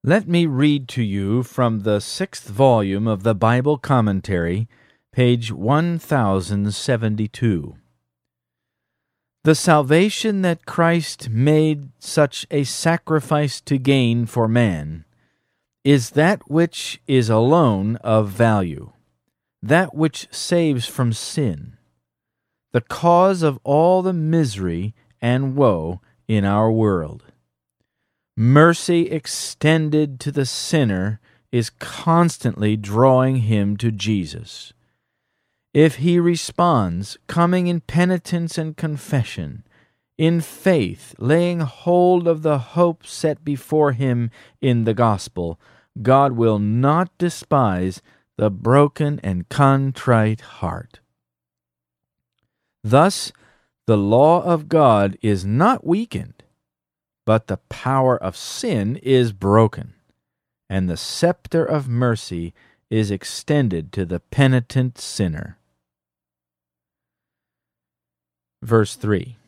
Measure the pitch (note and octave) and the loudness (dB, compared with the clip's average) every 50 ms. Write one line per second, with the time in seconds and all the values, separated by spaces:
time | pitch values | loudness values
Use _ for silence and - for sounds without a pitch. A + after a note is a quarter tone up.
0 | - A#2+ A2+ A2 G#2+ D3+ F3 F3 E3+ D#3+ C3+ B2+ C#3+ D3+ D3 C#3+ C3 A#2 - B2+ | 0 2 0 0 0 0 0 2 2 2 0 2 2 2 2 0 -4 -6 -6 -4
1 | A#2 G#2 G2 G2+ G2 G2 G#2+ B2 B2 A#2+ - - B2+ A#2 A2+ A2 G2 G#2+ G#2 G#2 | -4 -2 -2 -4 -2 0 -2 -2 -2 -4 -2 -2 0 0 0 -2 -2 0 -2 -2
2 | G2 - - - F#3 - - - - - G2+ G2+ C#3 C3+ B2 A2 G#2 G2 F#2+ G2+ | -2 -6 -8 -8 -8 -8 -10 -18 -16 -12 0 2 4 4 4 4 2 0 -2 -2
3 | G#2+ A2+ A2 F#2+ F#2+ A#2 A2+ F#2+ A2 A2 A#2+ B2 B2+ D3 D3+ C3+ - - C#3 B2+ | -2 -2 -2 -2 0 -2 0 2 2 2 2 2 2 0 -2 -2 -2 0 2 2
4 | A2+ G#2+ G2 F#2+ - - G2 F2 E2+ E2+ F2 G2+ A2+ - _ _ _ _ _ _ | 2 2 0 -2 -2 -4 -4 -2 -2 -2 -2 -4 -4 -8 _ _ _ _ _ _
5 | _ _ _ - B2+ B2 B2 A#2+ A#2 A2 G#2 C2+ F#2 A2+ C#3 D3+ E3 E3+ E3+ D#3+ | _ _ _ 2 2 2 2 2 -2 -6 -8 -6 -2 0 0 0 0 0 -4 -6
6 | - - D#3 C#3 A#2 G2+ F#2+ F#2+ F2+ E2 G2+ G2+ G2+ G#2 G2 - - - B2+ A2+ | -4 -2 -2 0 0 2 0 -2 -2 -2 -2 -2 -2 -2 -4 -6 -4 -2 -2 -2
7 | A2+ A2 G#2+ G#2+ G#2+ G#2 _ - B2+ A#2 G2+ E2 D2 - - - _ _ _ _ | -2 -4 -2 -4 -6 -6 _ -2 0 0 0 0 -4 -8 -16 -20 _ _ _ _
8 | _ _ _ _ _ _ _ _ _ _ _ _ _ _ _ _ _ _ _ _ | _ _ _ _ _ _ _ _ _ _ _ _ _ _ _ _ _ _ _ _
9 | _ _ _ _ _ _ _ _ _ D3+ D#3+ D3 - - E3 D3+ C#3+ B2+ D3+ E3 | _ _ _ _ _ _ _ _ _ 2 2 2 4 4 4 4 4 4 2 4
10 | F#3+ G#3+ - - - A3 G#3 G3 F#3+ F3+ E3+ E3 _ - - - E3+ E3 E3+ E3+ | 4 2 0 -2 -4 -2 -2 0 0 -2 -2 -4 _ -10 -2 0 2 2 2 0
11 | D3+ - - _ - B2 A2 A2 B2+ D3 D#3 D#3 D#3 D#3 D#3 D3 C#3 C3+ _ _ | -2 -4 -12 _ -10 -6 -2 0 2 4 4 4 4 2 0 -4 -8 -16 _ _
12 | - - - - D3+ C#3 - - - _ - C#3+ C#3+ B2+ - - - E3 E3 E3+ | -16 -6 0 2 2 2 0 -8 -12 _ -4 -4 -4 -4 -6 -4 -2 -2 -2 -2
13 | _ - D#3+ D#3 C3+ - D#3 D3 D3+ C#3 - - _ - C#3+ C3+ B2+ C3+ C#3 C3 | _ -2 -2 -2 0 0 -2 0 0 -2 -4 -8 _ -4 -4 -2 2 2 2 2
14 | B2 A#2 A#2 A#2+ A#2+ G#2+ - B2 A2+ A2 A2+ B2 A#2+ G#2+ F2+ D#2 D2 D2+ D#2 E2 | 2 2 0 0 -2 -2 -2 -2 0 2 2 2 2 2 0 -4 -6 -10 -12 -12
15 | D#2+ _ _ _ _ _ _ _ _ _ _ _ _ _ _ _ _ C3+ C#3+ C#3 | -14 _ _ _ _ _ _ _ _ _ _ _ _ _ _ _ _ 2 2 2
16 | A#2 - - D3 D#3 F3 G#3 - - _ C#3 D#3+ E3+ E3+ - - - - - - | 2 -2 -2 0 2 2 0 -2 -6 _ 0 0 0 0 -2 -10 -12 -12 -14 -14
17 | _ - C#3 C3 A#2+ A2 A2+ A2 A2+ B2 D#3 F3 E3 B2+ G#2+ F#2+ F#2+ G#2+ A2+ A2+ | _ 0 2 2 2 4 2 2 4 4 4 4 4 4 2 0 -2 -2 -4 -4
18 | - A2 A2 A2 G#2+ G2+ F#2+ G2 A#2 A2+ G#2+ G2+ F#2+ E2+ D2+ - - - _ _ | -2 0 2 2 2 0 0 0 2 2 2 2 0 -2 -6 -10 -14 -18 _ _
19 | _ _ _ _ _ _ _ _ _ _ _ _ - A2 C#3+ E3+ F#3 D#3 - D3 | _ _ _ _ _ _ _ _ _ _ _ _ -2 2 2 2 2 0 -2 -2
20 | D#3 D#3 - - - _ - - - - F3+ F3 E3+ D#3 C#3+ B2 A#2 - - - | -2 -2 -2 -6 -18 _ -14 -12 -4 -2 0 0 2 2 0 -2 -4 -6 -4 -2
21 | C3 A#2+ A2+ - - - - - D3 A2+ E2+ D2 B1+ A#1+ - _ _ _ _ _ | -2 -2 -2 -4 -8 -8 -4 -2 -2 -2 -4 -6 -12 -18 -20 _ _ _ _ _
22 | _ _ _ _ _ _ _ _ _ _ _ _ _ _ _ B2 - _ - - | _ _ _ _ _ _ _ _ _ _ _ _ _ _ _ -4 -4 _ -12 -2
23 | - E3+ E3+ F3 F3+ F#3+ G3 F3+ E3 D3+ C3+ - _ - C#3 D3+ D#3+ F3 F#3 F#3 | 2 4 4 4 4 2 2 0 0 -2 -2 -2 _ 0 2 2 4 4 2 2
24 | F3+ F#3 F#3 E3+ D#3 D#3 E3 E3 D#3 B2 G2+ G2 F#2+ F2+ E2 E2+ F#2+ G#2+ - _ | 0 -2 -4 -2 -2 0 2 2 0 0 -2 -4 -4 -4 -4 -4 -6 -6 -8 _
25 | _ _ _ _ - A#2 B2 B2+ C#3 C3+ C3 C#3 C#3 A#2+ G2 E2+ D#2 E2 F2+ F#2+ | _ _ _ _ -2 -2 0 0 -2 -2 0 2 2 2 2 0 -4 -8 -8 -10
26 | _ _ _ _ _ - A2 G#2+ G2 G2 G2+ G#2 A2 A2 A2 A2+ A2 G#2 G2 F2 | _ _ _ _ _ -2 0 0 2 2 2 2 2 2 2 2 2 0 0 -2
27 | D#2 D2+ - - _ _ _ _ _ _ _ _ _ _ _ _ _ _ _ _ | -4 -8 -12 -16 _ _ _ _ _ _ _ _ _ _ _ _ _ _ _ _
28 | _ _ _ _ _ _ _ - A2 A#2 C3 D3 D#3 E3+ E3+ - - - F3 E3+ | _ _ _ _ _ _ _ 0 2 4 6 8 6 6 4 2 0 0 0 0
29 | E3+ - - D#3 - - - - - - - _ - D3+ D#3+ D#3+ D#3 D3+ D3 D3+ | 0 0 -4 -8 -8 -8 -10 -10 -10 -12 -10 _ 2 2 2 2 2 0 0 0
30 | D3+ D3 C3+ B2 - D3 C#3+ D3 C#3 B2 - - - - - D#3+ C#3 A2+ G2 F#2 | 0 0 -4 -8 -10 -6 -4 -2 -4 -4 -4 -8 -6 -2 0 0 2 2 0 -2
31 | F#2 G#2 G#2+ - _ _ _ _ _ _ - A#2+ A2+ - _ _ - - - - | -2 -4 -4 -6 _ _ _ _ _ _ -4 -2 -2 -4 _ _ -16 -16 -14 -6
32 | - E3+ E3 E3+ F3 E3 - - - B2+ - - G#2 G#2+ G#2+ A2 G2+ G2 G#2 A2+ | -2 2 2 4 4 2 0 -2 -4 -4 -4 0 -2 0 0 -2 -4 -4 0 4
33 | B2+ C3+ C3 B2+ B2+ C3 C3 C3 A2+ G#2+ A2+ G#2 G2+ G2+ G#2 G2+ A#2 A#2 A2+ G2 | 4 6 6 4 2 2 0 0 0 0 0 0 0 0 -2 -2 -2 -4 -4 -4
34 | F#2+ G#2+ G#2+ G2+ F2+ D2 D#2+ D#2 D2+ - - - - - _ _ _ _ _ _ | -4 -2 -2 -2 -2 -6 -10 -14 -14 -16 -18 -20 -20 -20 _ _ _ _ _ _
35 | _ _ _ _ _ _ _ _ _ _ _ _ _ _ _ C3+ D#3 D#3+ - - | _ _ _ _ _ _ _ _ _ _ _ _ _ _ _ 4 4 4 4 0
36 | C3+ F3 F3 F3 E3+ F3 F3 D#3+ - - - - F3 F3 D#3+ B2 G2+ F2+ E2+ F2 | 0 2 2 4 2 2 0 -2 -4 -10 -2 0 0 2 2 2 0 0 -4 -6
37 | G2 G2+ - _ _ - - E3 E3+ F3 F3+ F#3 F3+ F3 F3 E3+ - - - F3 | -8 -10 -14 _ _ -8 -2 0 2 2 2 0 0 0 -2 -4 -6 -2 0 0
38 | F3+ F3+ F#3 E3+ _ - - E3+ E3+ D#3+ - - D#3 D#3+ D3+ - - D#3+ D3+ C3+ | 2 2 0 -2 _ -4 -6 -4 -4 -6 -6 -6 -8 -8 -8 -8 -6 -6 -6 -8
39 | - - - C3+ A2+ - - - E2+ D2 B1+ A2 - _ _ _ _ _ _ _ | -6 -4 -2 -2 -2 -2 -6 -10 -10 -10 -12 -14 -18 _ _ _ _ _ _ _
40 | _ _ _ - D#3 D#3+ E3+ E3+ D3+ - - - - F#3 F#3 D#3 A2 F2 - - | _ _ _ -2 0 0 0 0 -4 -6 -12 -4 0 0 2 2 0 -2 -6 -10
41 | - - - - - B2 D3+ E3+ F3 F3 F3 E3+ D#3+ C3 - - - F3 F3 F3+ | -18 -20 -16 -6 -2 0 2 2 2 0 -2 -4 -6 -6 -8 -8 -2 0 2 4
42 | F3+ F3+ F3+ F3+ F3 E3+ E3 D#3 D#3 D#3+ D3+ C3+ A#2 - - E3+ F3 F3 E3 _ | 4 4 2 2 2 0 -2 0 0 -2 -2 -2 -4 -6 0 0 0 0 0 _
43 | _ - - - - D#3 D3 - D#3+ D#3 C#3+ C3 - - D3+ D#3 D3+ C#3+ C3 A#2 | _ -18 -12 -4 -4 -4 -4 -4 _ -6 -6 -6 -6 -2 0 2 2 2 2 0
44 | C#3 C3 B2 A#2+ A#2 A#2 _ - - _ _ _ - C3+ B2 A#2 A2+ A2+ A2 G#2 | -2 -2 0 0 -2 -4 _ -12 -20 _ _ _ 0 0 0 2 0 0 0 2
45 | A#2+ A2+ G#2+ F#2 - - _ F#2 F2 E2+ E2 _ _ _ _ _ _ _ _ - | 2 2 2 0 -4 -10 _ -8 -8 -8 -8 _ _ _ _ _ _ _ _ -6
46 | G#2+ A#2+ C3 C#3 C#3 C#3 B2 A#2 A#2 A2+ A2 G#2 G#2 G#2 G#2+ A#2+ B2+ C#3 D3+ E3+ | 0 2 4 4 4 2 2 2 2 2 2 2 0 -2 0 0 2 2 2 0
47 | F#3 F3 _ _ F3 F3 - - - _ D#3 C#3+ B2+ G#2+ F#2 F2+ F#2 F#2 F2+ - | -2 -4 _ _ -6 -6 -6 -8 -6 _ 0 2 2 2 0 -2 -4 -4 -6 -8
48 | _ _ _ _ _ _ _ - G#2+ G#2+ G2 F#2+ A#2 A2+ B2+ C#3+ D3 D3 _ - | _ _ _ _ _ _ _ -2 -2 -2 -2 -2 0 2 4 4 4 4 _ -4
49 | D#3 D3 D3 - - F#2+ F#2+ F2+ F2 _ - - C#3+ C3+ C3+ C3+ C3+ C3+ B2+ - | -4 -4 -4 -4 -4 -4 -4 -4 -6 _ 0 2 4 4 4 2 0 -2 -6 -4
50 | - - B2 A2+ A2 G#2+ A2 G#2+ - - - - F#2+ E2+ E2+ F2 - - - - | 0 2 2 4 4 0 -2 -4 -8 -20 -14 -8 -8 -6 -6 -8 -12 -16 -20 -20
51 | _ _ _ _ _ _ _ _ _ _ _ _ _ _ _ _ _ _ _ _ | _ _ _ _ _ _ _ _ _ _ _ _ _ _ _ _ _ _ _ _
52 | _ _ _ _ _ _ _ _ _ _ _ _ _ _ _ _ _ G#2+ A2+ C3+ | _ _ _ _ _ _ _ _ _ _ _ _ _ _ _ _ _ 2 4 4
53 | D#3+ G3 - - - - - _ _ _ _ _ _ _ _ _ _ - A2+ G#2 | 4 4 2 -4 -10 -12 -14 _ _ _ _ _ _ _ _ _ _ 2 2 2
54 | G2+ G2+ A2 A#2+ C#3+ D#3 E3+ F3 - F3 E3+ D#3+ D3+ D3+ D#3+ D#3+ D3+ C3 A2 G#2 | 4 4 4 6 6 6 6 4 2 0 -2 -2 -2 0 2 4 6 6 4 4
55 | G2+ G2 F#2+ - - A2 G#2 F#2 F2+ G2 G#2+ B2 E3+ A3 C4 - - D3 E3+ G#3 | 2 0 -2 -4 -2 -2 -2 0 -2 -2 0 2 2 2 0 0 -2 -2 -2 -2
56 | A#3 - - - - - - _ _ _ _ _ _ _ _ _ _ _ _ _ | -2 -6 -8 -10 -10 -12 -18 _ _ _ _ _ _ _ _ _ _ _ _ _
57 | _ _ _ _ _ - A2 A2 - - G2+ - _ _ - - - B2+ C3+ C3+ | _ _ _ _ _ 0 0 0 0 -4 -10 -10 _ _ -18 -8 -6 -2 0 0
58 | C3 C3 B2 - - F#2+ F#2 - - - - - - A#3+ F#3 A2+ G2 G#2 B2+ F3 | 2 2 0 0 -4 -8 -10 -10 -14 -14 -12 -8 -6 -4 -2 -2 -2 -4 -6 -6
59 | - B2+ C3 B2+ B2 A#2 G#2 F#2+ - G2 G2+ A2 A2+ G#2 - - - - - _ | 0 2 2 4 4 2 -2 -4 0 4 4 4 4 4 0 -6 -16 -16 -20 _
60 | _ _ _ _ _ _ _ _ _ _ _ _ _ _ G2 F#2+ F#2 F2+ E2+ E2 | _ _ _ _ _ _ _ _ _ _ _ _ _ _ -4 -4 -2 -2 -4 -6
61 | - - - - - E3+ F3+ _ _ - - E3 D#3+ - - D3+ C#3 C3 A#2 A#2+ | -8 -10 -6 -2 0 0 -2 _ _ -4 -2 -2 -2 0 -2 -4 -4 -2 -2 -2
62 | B2+ B2 A2+ A2 - - F2+ E2+ E2+ E2+ - _ _ _ _ _ _ _ A2 A2 | 0 0 -2 -2 -6 -10 -10 -10 -10 -10 -12 _ _ _ _ _ _ _ -2 -2
63 | G#2+ G2+ G2+ F#2 - - - - - - D3 D3 C3+ A2+ F#2 E2 D#2 - - G2 | 0 0 -2 -6 -6 -12 -14 -14 -4 -2 0 0 2 0 -2 -4 -6 -8 -6 -6
64 | F#2+ E2 F2+ E2+ _ _ - - C#3 C3 C3 B2+ A#2+ _ - C3 B2+ B2+ A#2+ - | -6 -4 -6 -8 _ _ 0 2 2 4 4 0 -2 _ -4 -4 -4 -4 -6 -10
65 | - - - - G#2+ F2 D#2 D2 - - - _ _ _ _ _ _ _ _ _ | -16 -14 -6 -4 -4 -4 -4 -6 -12 -14 -18 _ _ _ _ _ _ _ _ _
66 | _ _ _ _ _ _ _ _ _ _ _ _ _ _ _ _ _ _ _ _ | _ _ _ _ _ _ _ _ _ _ _ _ _ _ _ _ _ _ _ _
67 | _ _ _ _ _ _ _ _ _ _ _ _ _ _ _ _ _ _ _ _ | _ _ _ _ _ _ _ _ _ _ _ _ _ _ _ _ _ _ _ _
68 | _ _ _ _ _ _ _ _ _ _ _ _ - A#2 A2+ A2+ G#2+ - - - | _ _ _ _ _ _ _ _ _ _ _ _ -4 0 2 2 2 2 -4 -8
69 | - G#2 G#2 F#2 F2 - A#2+ _ _ | -2 -2 -2 -2 -2 -8 -18 _ _